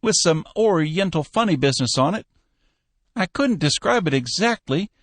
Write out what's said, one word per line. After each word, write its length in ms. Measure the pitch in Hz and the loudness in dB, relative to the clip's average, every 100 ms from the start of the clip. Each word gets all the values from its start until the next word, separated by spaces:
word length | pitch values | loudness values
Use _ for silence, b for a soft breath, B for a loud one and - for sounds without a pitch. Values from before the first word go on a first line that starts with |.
with 140 | 226 202 | 0 2
some 280 | - 160 - | 2 0 -2
oriental 680 | - 220 180 156 160 196 160 | 0 2 2 0 -2 -2 -2
funny 320 | 147 - 226 | -2 -2 0
business 420 | 151 135 131 123 - | 2 2 0 -2 0
on 180 | 135 | 0
it. 100 | 214 - _ _ _ _ _ _ _ _ | -2 -10 _ _ _ _ _ _ _ _
I 100 | - | -6
couldn't 340 | 185 - 277 196 | -6 0 0 2
describe 480 | 147 - 208 240 170 | 0 0 0 0 2
it 60 | |
exactly 760 | 135 123 - 226 226 - 139 208 _ | -2 -2 -2 -2 -2 -2 -4 -4 _